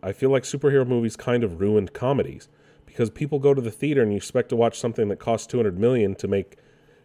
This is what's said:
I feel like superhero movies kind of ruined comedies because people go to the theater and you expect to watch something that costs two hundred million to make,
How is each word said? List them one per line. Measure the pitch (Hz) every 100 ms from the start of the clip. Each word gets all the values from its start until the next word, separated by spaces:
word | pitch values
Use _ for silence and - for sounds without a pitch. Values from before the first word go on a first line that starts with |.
I | 92
feel | 98 131
like | 135
superhero | - 143 147 135 123
movies | 123 117 -
kind | - 123
of | 113 82
ruined | 98 107 95
comedies | - 123 135 95 69 - _ _ _ -
because | - 113
people | - 147 143
go | 143
to | 135
the | 117
theater | - 143 139
and | 110
you | 101
expect | - 127 117
to | 120
watch | 117 -
something | 120 113 104
that | 98
costs | - 113 -
two | 123
hundred | 110 90
million | 117 127 101
to | 95 98
make, | 98 95 - _ _ _ _